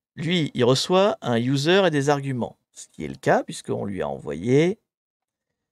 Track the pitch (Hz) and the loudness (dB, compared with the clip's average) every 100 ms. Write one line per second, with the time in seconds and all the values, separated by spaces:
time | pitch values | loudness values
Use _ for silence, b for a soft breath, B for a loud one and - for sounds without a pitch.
0 | _ - 143 180 143 - 117 131 - 185 | _ -8 -2 -2 -2 2 4 4 2 2
1 | 208 - - 117 120 139 151 190 185 147 | 2 0 -2 -2 0 0 2 4 4 2
2 | 139 143 139 127 101 - _ - - - | 0 0 -2 -6 -6 -10 _ -20 -20 -12
3 | 71 67 139 208 285 160 - 117 104 90 | -10 -4 0 0 0 -10 -8 -6 -6 -6
4 | 71 67 76 76 110 139 170 220 _ _ | -6 -6 -8 -6 2 4 2 -2 _ _
5 | _ _ _ _ _ _ _ | _ _ _ _ _ _ _